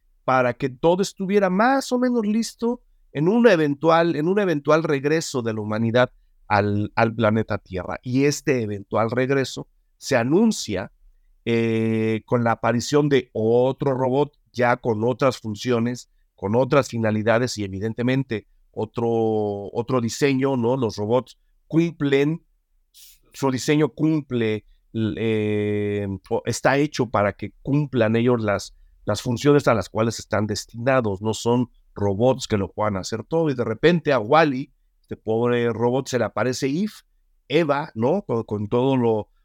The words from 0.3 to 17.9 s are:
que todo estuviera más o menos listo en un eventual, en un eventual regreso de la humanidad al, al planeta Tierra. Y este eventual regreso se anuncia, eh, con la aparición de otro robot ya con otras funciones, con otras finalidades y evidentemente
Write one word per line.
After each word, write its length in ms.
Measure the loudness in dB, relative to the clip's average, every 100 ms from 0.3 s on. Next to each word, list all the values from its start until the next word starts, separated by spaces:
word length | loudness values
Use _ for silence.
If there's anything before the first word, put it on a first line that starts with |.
| 2 2
que 160 | -2 -6
todo 320 | 0 2 2
estuviera 480 | -2 -6 -2 0 2
más 420 | 2 2 0 -2
o 80 | -2
menos 260 | 0 0 0
listo 560 | -2 -4 -4 -6 -6 _ _ _
en 160 | -2 2
un 200 | 6 6
eventual, 680 | 6 2 0 2 4 2 0
en 120 | 0
un 120 | 0
eventual 440 | 0 0 2 2
regreso 580 | 2 -2 0 0 -2 -4
de 120 | -4
la 80 | -4
humanidad 500 | -4 -2 0 2 0 _ _ _ 0
al, 440 | 0 2 0 -2 0
al 180 | 0
planeta 440 | 2 0 2 -2 -6
Tierra. 420 | -8 -10 -8 -10
Y 220 | -4 0
este 380 | 0 0 -2 -2
eventual 500 | -2 -8 -4 -2 0
regreso 560 | 0 0 0 -2 -8 -16 _ _ _
se 180 | -2 0
anuncia, 760 | 2 2 2 0 -6 -6 -8 -14 -20 _ _ _
eh, 800 | -2 0 0 0 0 0 0 -2 -2
con 180 | 0
la 100 | 0
aparición 560 | 0 0 0 2 2 4
de 200 | 2 0
otro 600 | -2 2 2 2 0 -2
robot 400 | -2 0 0 -2 -4 _
ya 260 | -2 0 2
con 260 | 0 0
otras 340 | 0 0 0 0
funciones, 720 | -6 -6 -2 0 0 -4 -12 _ _
con 220 | _ -2 0
otras 320 | 2 2 2
finalidades 720 | -2 0 0 2 2 0 -4
y 80 | -6
evidentemente 840 | -6 -8